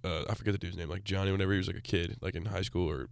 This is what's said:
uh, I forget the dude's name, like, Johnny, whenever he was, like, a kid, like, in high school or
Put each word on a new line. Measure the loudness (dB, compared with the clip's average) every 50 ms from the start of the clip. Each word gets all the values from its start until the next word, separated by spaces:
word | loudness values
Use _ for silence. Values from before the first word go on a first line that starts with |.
| -2
uh, | -2 0 0 0 -2
I | -2
forget | 0 0 0
the | 0 0
dude's | 0 -4 -6
name, | -4 -4 -4
like, | -4 -4
Johnny, | -2 0 0 2 4 4
whenever | 4 4 4 4
he | 4 4
was, | 2
like, | 0 -2
a | -4
kid, | -2 0 0 2 2 0 -2 -4
like, | -4 -4 -4
in | -4 -4
high | -2 -2 -2
school | -2 0 0 2 2 2
or | 0 -2 -4 -6